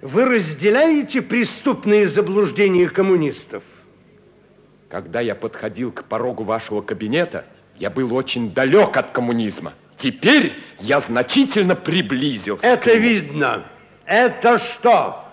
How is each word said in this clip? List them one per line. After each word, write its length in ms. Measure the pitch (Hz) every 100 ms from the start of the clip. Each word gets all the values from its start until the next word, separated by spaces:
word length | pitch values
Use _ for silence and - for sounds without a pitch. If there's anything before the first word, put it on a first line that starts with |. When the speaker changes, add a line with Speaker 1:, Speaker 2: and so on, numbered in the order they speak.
Speaker 1:
Вы 240 | 139 151
разделяете 960 | 262 240 165 147 190 226 320 302 262 262
преступные 840 | - 233 226 - - 247 208 208 196
заблуждения 800 | 156 170 196 196 151 202 180 175
коммунистов? 760 | - 190 180 151 117 - 101 - - _ _ _ _ _ _ _ _ _ _ _
Speaker 2:
Когда 320 | 92 95 117
я 160 | 120 101
подходил 560 | 113 - 107 92 123
к 120 | -
порогу 380 | - 110 120 117
вашего 400 | 110 113 - 104
кабинета, 640 | 101 101 107 131 123 85 - _ _ _
я 120 | 95
был 240 | 107 131
очень 400 | 123 131 123 113
далёк 440 | 95 135 180 190 135
от 160 | -
коммунизма. 640 | 139 120 120 110 92 82 - _ _
Теперь 560 | 131 - 196 294 - - - -
я 180 | 104 139
значительно 760 | - 117 123 - 269 214 185 180
приблизился 920 | - 170 131 131 143 117 92 104 226
Speaker 1:
Это 240 | 247 240
Speaker 2:
к 40 |
нему. 40 | 226
Speaker 1:
видно. 640 | 233 220 147 147 135 110 - - - _
Это 540 | - 208 247 - 226 240
что? 680 | - - 240 208 113 - -